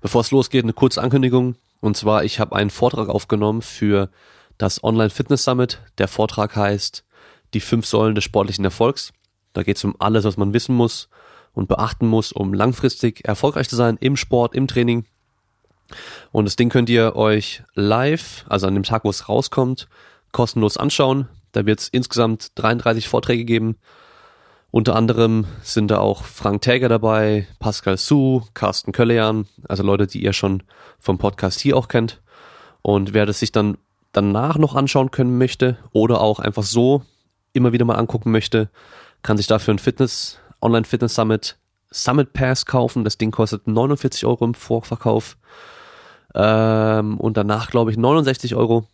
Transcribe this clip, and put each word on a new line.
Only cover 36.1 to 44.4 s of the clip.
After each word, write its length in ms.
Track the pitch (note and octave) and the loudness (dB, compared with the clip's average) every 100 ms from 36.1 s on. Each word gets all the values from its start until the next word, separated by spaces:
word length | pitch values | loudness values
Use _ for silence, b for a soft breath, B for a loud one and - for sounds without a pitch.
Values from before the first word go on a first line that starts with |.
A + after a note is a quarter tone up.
| A#2+ | 4
auch 160 | A2 G#2+ | 2 0
einfach 240 | - G#2 | -2 -2
so 400 | G#2 A#2+ B2 C#3 B2 _ _ _ _ | -2 2 2 2 -2 _ _ _ _
immer 220 | - B2 | 0 2
wieder 100 | A#2 | 2
mal 120 | A#2 A2+ | 0 0
angucken 340 | A#2 A2+ G#2+ | 0 -2 0
möchte, 400 | A2 - A2+ G#2+ B B B B B | 0 2 0 0 B B B B B
kann 140 | - G#2+ | -2 -2
sich 100 | G2+ | 2
dafür 260 | A2 - | 0 2
ein 60 | G#2 | 0
Fitness, 580 | - - C3 - - - b _ | 0 0 0 -2 -10 -12 b _
Online-Fitness-Summit, 960 | A2+ A2+ A2+ A#2+ A#2 - A2 A2 - - _ _ _ | 0 2 0 -2 -2 0 0 0 -2 -14 _ _ _
Summit 440 | - - C#3 C3+ | -6 0 2 0
Pass 340 | - C3 B2+ - | 0 0 0 0
kaufen. 360 | C3 A#2+ - | 0 0 0
Das 140 | G#2+ - | -4 -2
Ding 140 | A2 | -4
kostet 340 | A2 A2 G#2+ - | 0 0 0 -2
neunundvierzig 640 | G#2+ C3 C#3+ C3+ - A2 | 0 2 0 -2 -2 -2
Euro 180 | A#2+ | 0